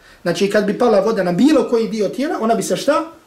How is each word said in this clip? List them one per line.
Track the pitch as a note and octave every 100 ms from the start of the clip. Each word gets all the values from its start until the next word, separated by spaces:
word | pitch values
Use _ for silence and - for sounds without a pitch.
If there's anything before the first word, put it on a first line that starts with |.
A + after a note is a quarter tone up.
| - -
Znači, | F3 E3+ G3+
kad | G#3+ G3
bi | E3+
pala | A#3+ G3+
voda | G#3 G3+
na | F3+
bilo | F3 C4+ C#4 -
koji | A#3 G#3
dio | A3 F#3+
tijela, | - D4+ F#4
ona | A3 G#3+
bi |
se | - -
šta? | - D#4+ D#4+ -